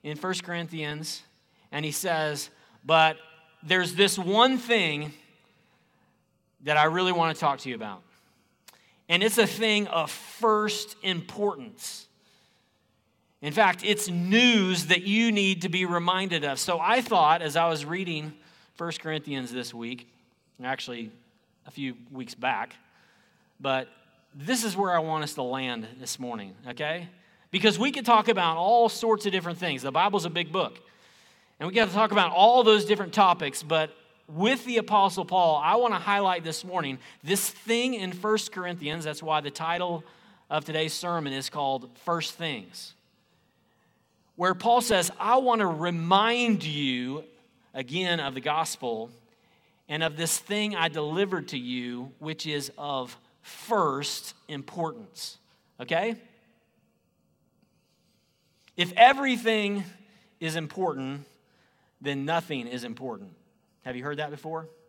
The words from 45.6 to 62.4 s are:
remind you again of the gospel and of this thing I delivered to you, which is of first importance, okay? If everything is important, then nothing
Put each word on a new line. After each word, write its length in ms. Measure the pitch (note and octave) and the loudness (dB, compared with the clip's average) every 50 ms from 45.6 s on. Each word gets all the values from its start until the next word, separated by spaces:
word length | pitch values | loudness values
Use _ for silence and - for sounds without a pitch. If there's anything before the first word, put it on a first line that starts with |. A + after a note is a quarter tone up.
| G#3 | 2
remind 1000 | F3+ E3 D3+ D#3+ F3 F3 E3 E3 E3+ F#3+ G3 G#3+ A3+ A#3 B3 A#3+ A#3 A3 F3 D3 | 0 0 -2 -2 -2 -2 -2 0 2 4 4 4 4 2 2 2 2 0 0 -2
you 600 | D#3 D3 D3 C#3+ C3+ B2+ B2 B2 B2+ C3+ D3+ D#3 - - _ _ _ _ _ _ _ - | -4 -4 -4 -2 -2 -2 -2 -4 -6 -6 -8 -10 -14 -18 _ _ _ _ _ _ _ -12
again 440 | C3 C3+ B2 C#3+ F3+ F#3 F3+ F3 E3 | -12 -10 -6 -4 -4 -2 0 0 -2
of 160 | D3 C#3 C3 | -2 -4 -6
the 60 | C3 | -6
gospel 680 | B2 D3+ D3 D#3+ D#3+ D#3 - - - B2 A#2 A2 A2+ A#2+ - - _ _ _ _ _ _ _ _ _ _ _ _ _ - | -4 -2 -2 -2 -2 -4 -6 -6 -6 -6 -6 -6 -8 -10 -14 -20 _ _ _ _ _ _ _ _ _ _ _ _ _ -8
and 140 | D3+ D#3 D#3+ | -6 -4 -2
of 140 | D#3+ D3+ | -4 -2
this 220 | D3+ E3 D#3+ - - | -2 -2 -2 -2 -2
thing 360 | - - G3+ G#3 G#3+ G#3 G3+ | -4 -4 -4 -2 -2 -2 -2
I 140 | F3 E3 E3 | 0 -2 -2
delivered 600 | D3 D#3+ D3+ D3 D#3 F3+ G3+ F#3+ F3+ E3+ D3 - | 0 -2 -4 -2 -2 -2 -2 0 -2 -4 -6 -6
to 100 | - C3 | -8 -8
you, 540 | B2 B2 B2+ B2+ B2 B2 B2 A#2+ B2+ C3+ C3+ - | -8 -6 -6 -6 -6 -6 -8 -10 -10 -12 -14 -12
which 280 | D3 D#3 D#3 D#3 - | -10 -10 -10 -8 -6
is 260 | D#3 D3+ C#3+ C#3 C#3+ - - | -6 -4 -4 -6 -8 -10 -10
of 360 | D3 D3 C#3 C3+ B2+ B2 - - _ _ _ _ _ | -8 -6 -4 -4 -6 -6 -10 -18 _ _ _ _ _
first 920 | - - - - - A3+ G#3 F3 D3+ C3 C#3 D3 - - - - - - _ _ - | -20 -20 -16 -6 -2 0 2 2 2 0 -2 -4 -6 -8 -8 -10 -12 -16 _ _ -14
importance, 880 | D3+ C#3+ C3+ - - F3 E3 D#3+ - A#3 G#3 - - - - - - - _ _ _ _ _ _ _ - | -12 -12 -12 -12 -8 -6 -6 -6 -6 -10 -16 -20 -16 -14 -14 -14 -14 -18 _ _ _ _ _ _ _ -14
okay? 360 | B2+ - E3 E3 G3 A#3 A#3 A3+ - _ _ _ _ _ _ _ _ _ _ _ _ _ _ _ _ _ _ _ _ _ _ _ _ _ _ _ _ _ _ _ _ _ _ _ _ _ _ _ _ _ _ _ _ _ _ _ _ _ _ | -6 -2 -2 0 0 -2 -4 -6 -10 _ _ _ _ _ _ _ _ _ _ _ _ _ _ _ _ _ _ _ _ _ _ _ _ _ _ _ _ _ _ _ _ _ _ _ _ _ _ _ _ _ _ _ _ _ _ _ _ _ _
If 160 | - F3 F3 F3+ | -4 -2 0 6
everything 880 | G3 A3+ B3+ C#4 C4+ C#4 C4+ B3+ A3 A#3 A3+ A3 G#3+ G#3 G3+ G3+ G3+ F#3 E3+ - - - _ _ _ _ _ _ _ | 8 8 8 8 6 2 0 0 0 2 2 2 2 2 0 -2 -2 -6 -8 -12 -18 -20 _ _ _ _ _ _ _
is 160 | E3 D#3+ D#3 | -6 -4 -4
important, 680 | E3+ D#3+ D3 - F#3+ F#3 E3+ D3 C3+ C3 C3 C#3 C#3+ C#3+ - _ _ _ _ _ _ _ _ _ _ _ _ _ _ | -4 -4 -6 -4 -4 -2 -2 -2 -4 -6 -6 -8 -8 -12 -16 _ _ _ _ _ _ _ _ _ _ _ _ _ _
then 240 | C#3 C#3+ C#3 C#3 C#3 | -6 -6 -4 -4 -2
nothing 420 | C#3+ E3 E3+ | -2 -2 -2